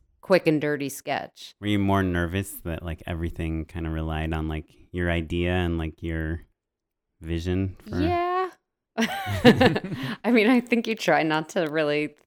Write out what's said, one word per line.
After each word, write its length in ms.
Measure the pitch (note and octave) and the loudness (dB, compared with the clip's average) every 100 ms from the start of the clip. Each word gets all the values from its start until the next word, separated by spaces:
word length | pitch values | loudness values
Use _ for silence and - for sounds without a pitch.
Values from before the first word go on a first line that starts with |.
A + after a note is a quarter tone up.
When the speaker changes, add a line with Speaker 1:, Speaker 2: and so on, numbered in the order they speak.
| _ _ - | _ _ 2
Speaker 1:
quick 160 | F3+ E3 | 4 4
and 140 | D3+ | 2
dirty 280 | D3 C#3+ C#3 | 0 -2 -4
sketch. 680 | - D3 C3 - - - - | -8 -4 -4 -4 -16 -20 -8
Speaker 2:
Were 80 | G#2 | -2
you 120 | G#2 | 2
more 240 | G2 G2 | 4 2
nervous 480 | F#2 F2 E2 G2 G2 - | 2 0 0 -2 -4 -8
that, 200 | E2+ E2 E2+ | -8 -8 -6
like, 160 | D#2+ - | -10 -8
everything 580 | E2 E2+ - E2 D#2+ D#2 | -6 -6 -4 -4 -4 -6
kinda 240 | E2+ D#2+ | -8 -6
relied 420 | D#2+ D#2+ D#2 D#2+ | -4 -4 -4 -2
on, 160 | D#2+ D#2 | -2 -4
like, 180 | D#2 - _ - | -6 -10 _ -12
your 180 | F2+ F2 | -4 0
idea 420 | E2+ D#2+ F2 F2 | 0 -2 -2 0
and, 240 | F2+ F2 E2 | 2 0 -2
like, 240 | D#2+ - | -4 -6
your 400 | E2 D#2+ D#2+ D#2+ - _ _ _ _ _ _ _ | -6 -4 -4 -6 -10 _ _ _ _ _ _ _
vision 540 | D#2+ E2+ F2+ F#2 F#2+ - - | -6 -4 -2 -2 -2 -6 -8
for 100 | - | -2
Speaker 1:
Yeah. 500 | E4+ F4 F4 F4+ F#4 - _ _ _ - | 0 0 0 -2 -4 -8 _ _ _ -4
<laughs> 20 | A3+ - - - A#3+ - B3 - G3 B3 B3+ G#3 | -4 -4 -4 6 6 8 6 2 -4 -8 -8 -6
I 80 | G#3 | 2
mean, 160 | A#3 G#3 | 4 6
I 100 | B3 | 4
think 280 | A#3+ A#3 A3 | 2 -2 0
you 80 | G#3 | -2
try 280 | - D3 | 2 2
not 260 | D#3+ D#3 D#3 | 2 -2 -2
to 120 | G3 D#3 | -2 -2
really 500 | D#3 D3+ D3 D3+ - | 0 0 0 -2 -8